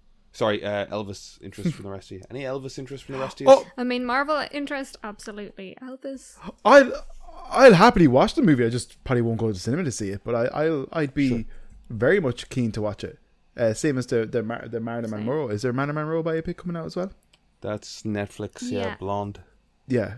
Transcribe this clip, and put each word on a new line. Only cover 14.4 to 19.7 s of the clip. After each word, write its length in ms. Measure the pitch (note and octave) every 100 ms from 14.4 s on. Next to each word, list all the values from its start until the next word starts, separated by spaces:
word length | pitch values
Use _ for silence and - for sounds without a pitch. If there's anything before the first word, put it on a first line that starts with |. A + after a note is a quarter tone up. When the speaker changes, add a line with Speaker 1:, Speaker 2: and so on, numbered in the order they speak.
Speaker 2:
Mar-, 260 | G#2+ A#2 A#2+
the 120 | A2+
Marilyn 300 | A#2 A#2+ A2+
Speaker 3:
Same. 100 | G#2+
Speaker 2:
Monroe. 240 | A2 D3+ C3
Is 140 | G#2
there 80 | B2
a 40 |
Marilyn 200 | B2 C#3+
Monroe 280 | D3+ D3+ E3
biopic 360 | E3 D#3+ E3+ F3
coming 180 | F3 E3+
out 80 |
as 120 | D#3+ F3
well? 160 | F#3+ - _ _ _ _
Speaker 1:
That's 400 | G2 G#2 - -
Netflix, 680 | A2 G#2 G2+ - G#2 - B3
yeah, 100 | G2+
Speaker 3:
Yeah. 160 | F#2+ -
Speaker 1:
Blonde. 420 | F#2+ G2+ G2+ G2+ - _ _